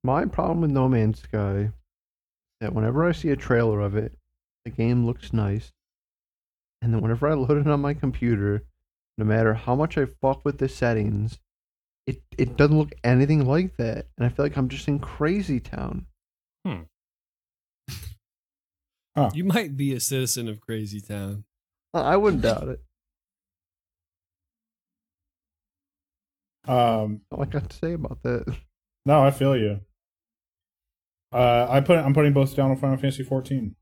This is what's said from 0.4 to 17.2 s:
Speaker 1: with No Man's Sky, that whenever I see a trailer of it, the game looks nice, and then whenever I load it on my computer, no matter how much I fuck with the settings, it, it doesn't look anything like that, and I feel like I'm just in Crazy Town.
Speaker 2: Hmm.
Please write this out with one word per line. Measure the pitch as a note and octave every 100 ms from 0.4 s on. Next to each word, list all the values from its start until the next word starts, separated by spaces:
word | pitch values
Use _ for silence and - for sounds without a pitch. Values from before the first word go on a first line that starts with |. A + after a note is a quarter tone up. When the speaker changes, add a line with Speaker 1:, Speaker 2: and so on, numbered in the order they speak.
| - E3
Speaker 1:
with | D#3+
No | C3+ C3
Man's | B2 G#2+ G#2+
Sky, | - G#2+ G2+ G2 G#2+ - _ _ _ _ _ _ _ _
that | A2
whenever | A2 A2 C3+
I | F3
see | E3 D#3+
a |
trailer | C3+ - A#2+ A#2 G#2
of | G2+
it, | G#2 A2+ - _ _ _ _
the | A#2
game | B2 A#2 B2
looks | A#2 B2 -
nice, | A2+ G2+ G2+ - _ _ _ _ _ _ _ _ _ _ _
and | A#2
then | A2+
whenever | A2+ A#2 C#3+
I |
load | D3+ B2+ D3
it | C#3+
on | D3
my | C#3+
computer, | D3 C3+ B2 A#2+ G#2+ G2+ G#2 - _ _ _ _ -
no |
matter | G#2+ G#2+ A2
how | A2+ -
much | C3 D#3+ -
I |
fuck | C3 - C3+ C3+
with | D3 C#3+
the | C3+
settings, | - A#2+ A2+ G#2+ G#2 A2 - _ _ _ _ _ _ -
it, | - _ -
it | B2
doesn't | - D3 D#3
look | D3 -
anything | A#2+ B2+ C#3 D#3
like | B2+ D3+ F#3 -
that, | A#2 - - -
and |
I | A#2+
feel | -
like | C#3+ C#3+
I'm | B2+
just | C#3 -
in | C#3+
Crazy | - - D3+ G3+ F3 B2+
Town. | - - C3 - - _ _ _ _ _
Speaker 2:
Hmm. | F#3+ F#2+ E2 _ _ _